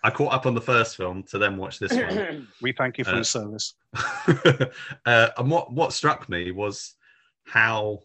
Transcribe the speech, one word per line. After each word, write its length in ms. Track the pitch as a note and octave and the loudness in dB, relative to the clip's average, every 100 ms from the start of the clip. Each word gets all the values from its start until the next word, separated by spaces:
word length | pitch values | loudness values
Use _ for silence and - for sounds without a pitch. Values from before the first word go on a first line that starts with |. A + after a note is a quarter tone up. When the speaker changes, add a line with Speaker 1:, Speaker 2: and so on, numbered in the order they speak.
Speaker 1:
I 80 | A2+ | 0
caught 220 | - C#3 | 2 0
up 140 | C3 C3 | 2 0
on 80 | |
the 60 | A#2 | 0
first 360 | A#2+ A#2+ A2+ - | 2 2 2 -2
film 260 | F2+ F#2 | -6 -6
to 140 | F#2+ G2+ | -8 0
then 180 | G2+ F#2+ | 0 0
watch 200 | F#2 - | -10 -6
this 140 | G2+ | -2
one. 560 | B3 A#3 G3+ F#3 D3+ A#2+ | -2 -2 -4 -6 -8 -16
Speaker 2:
<clears throat> 60 | _ | _
We 120 | B2+ | -6
thank 260 | A#2+ C3 - | -2 -2 -2
you 60 | |
for 60 | G#2 | -2
Speaker 1:
Uh, 20 | F#2 | 0
Speaker 2:
your 80 | |
service. 500 | A2 A#2+ G#2 G#2 - _ _ | 0 -4 -6 -8 -10 _ _
Speaker 1:
<laughs> 300 | - - - G#5+ C#3+ E3 C#3 C3 - - - - | -6 -4 -2 2 4 4 4 0 -4 -14 -6 4
Uh, 220 | A#2 A2+ - | 6 6 2
and 100 | B2+ | 0
what, 220 | E3 - | 0 0
what 200 | C3 E3 | -2 0
struck 360 | - D3+ - - | 2 0 0 -4
me 220 | F2 F2+ | -6 -4
was 440 | F#2 G#2 G2 - _ _ _ _ _ | -4 -4 -6 -14 _ _ _ _ _
how 560 | - A2+ A2+ A2 G#2+ G#2 | 0 2 4 2 -2 -6